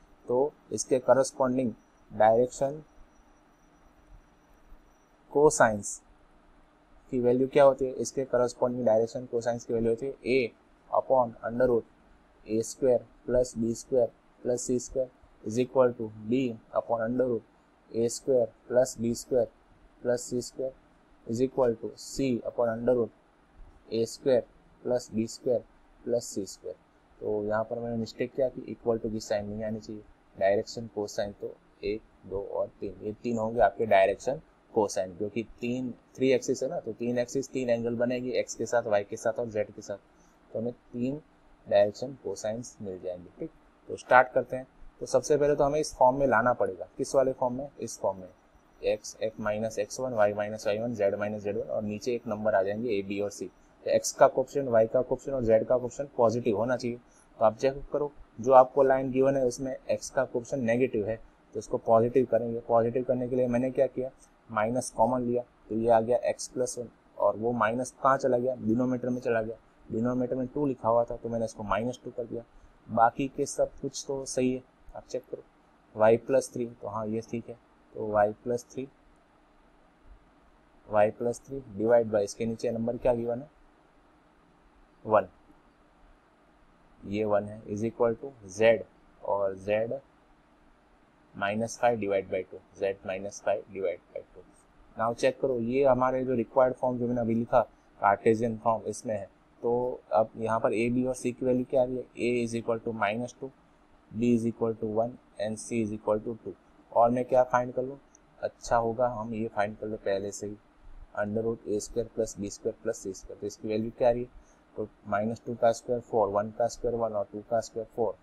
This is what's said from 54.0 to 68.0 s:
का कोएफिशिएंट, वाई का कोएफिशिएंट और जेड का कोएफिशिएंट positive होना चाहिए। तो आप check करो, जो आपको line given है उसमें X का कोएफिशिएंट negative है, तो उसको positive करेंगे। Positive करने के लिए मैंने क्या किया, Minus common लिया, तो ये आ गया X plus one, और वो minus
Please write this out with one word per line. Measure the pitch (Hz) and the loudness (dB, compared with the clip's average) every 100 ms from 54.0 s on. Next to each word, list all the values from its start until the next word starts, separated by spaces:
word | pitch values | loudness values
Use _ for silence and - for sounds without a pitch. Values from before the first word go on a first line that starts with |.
| - | 0
का | - 135 | 4 4
कोएफिशिएंट, | - 131 143 135 | 4 -2 -4 2
वाई | 113 113 | 4 4
का | 127 | 2
कोएफिशिएंट | 123 131 143 135 | 0 -4 -4 -2
और | |
जेड | 113 113 113 | 4 4 4
का | 127 | 0
कोएफिशिएंट | 120 - 143 - | -2 -8 -8 2
positive | 113 120 120 101 | 2 2 0 0
होना | 123 123 | -2 -2
चाहिए। | 120 120 _ _ _ - | -4 -8 _ _ _ 0
तो | |
आप | 110 110 | 0 2
check | 135 139 - | -2 -2 -6
करो, | 143 147 - - - | -6 -6 -8 -20 -6
जो | 120 | 8
आपको | 131 131 143 | 8 8 6
line | 135 131 135 | 4 4 2
given | 127 135 139 | 2 2 2
है | 123 | 0
उसमें | 131 131 135 - | -2 -8 -8 -4
X | 104 - | -4 -2
का | 139 | -4
कोएफिशिएंट | 127 123 117 139 | -2 -4 -4 -4
negative | 113 120 127 110 101 | 0 2 2 0 -2
है, | 113 - _ _ | -6 -10 _ _
तो | 110 | -12
उसको | - 123 | -6 -4
positive | - 113 120 131 120 | 4 6 6 4 4
करेंगे। | 113 117 117 - | 0 0 -6 2
Positive | 117 117 127 | 2 4 0
करने | 127 127 123 | 0 -2 0
के | 127 | 0
लिए | 123 | 2
मैंने | 120 131 | 2 0
क्या | 131 131 | 0 0
किया, | - 131 - - _ - | 0 -8 -10 -20 _ -6
Minus | 110 110 123 - - | -2 0 0 -4 0
common | 113 127 | 2 2
लिया, | 120 120 120 _ - | 0 -2 -4 _ -6
तो | |
ये | 110 117 | -2 4
आ | 113 | 4
गया | 113 120 - | 4 0 0
X | - - | -4 -8
plus | 123 123 123 | -4 -4 -4
one, | 117 _ _ - | -12 _ _ 0
और | 101 101 | 0 2
वो | 113 | -2
minus | 120 107 120 - - | 2 0 0 -6 0